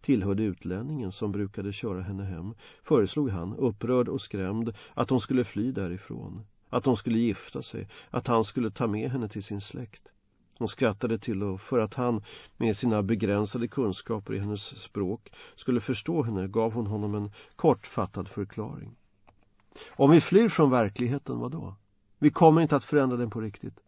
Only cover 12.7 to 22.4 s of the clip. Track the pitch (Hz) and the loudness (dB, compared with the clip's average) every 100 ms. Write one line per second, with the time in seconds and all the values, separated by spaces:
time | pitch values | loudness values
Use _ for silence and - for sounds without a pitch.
12.7 | 101 123 107 98 110 101 101 104 120 120 | 0 2 0 2 0 2 0 0 -2 -4
13.7 | - 117 92 - 110 101 107 101 104 - | -2 -2 -4 -6 -8 -6 -6 -4 -6 -8
14.7 | - - 107 92 113 - - - - - | -14 -12 -6 -4 -6 -12 -20 -20 -10 -2
15.7 | 120 - 127 - 170 117 101 95 110 113 | -2 0 -4 -2 -2 -2 -2 -2 0 0
16.7 | 113 107 107 104 104 101 - - - 160 | -2 -4 -4 -4 -4 -6 -10 -20 0 2
17.7 | 127 - - 95 - 90 - 101 - 107 | 2 -2 -4 -4 -4 -8 -8 -8 -8 -10
18.7 | - 107 - _ _ _ _ _ _ _ | -10 -16 -20 _ _ _ _ _ _ _
19.7 | - - - 139 165 - 190 226 - 147 | -20 -16 4 10 10 8 6 6 6 4
20.7 | 123 104 101 120 139 - 117 120 160 95 | 6 2 0 -2 -2 -4 -6 -6 -8 -10
21.7 | 101 _ _ _ _ 147 - | -14 _ _ _ _ 2 8